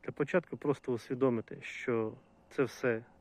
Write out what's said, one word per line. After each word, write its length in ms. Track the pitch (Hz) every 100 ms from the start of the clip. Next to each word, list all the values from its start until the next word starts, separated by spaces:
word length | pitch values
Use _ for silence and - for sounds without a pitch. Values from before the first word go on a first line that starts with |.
Для 80 | -
початку 440 | - 147 185 - 120
просто 360 | 147 135 -
усвідомити, 640 | 120 - 127 135 117 - -
що 520 | - - - 117 110 110 _ _ _
це 140 | -
все 380 | 131 - 127 113 117 -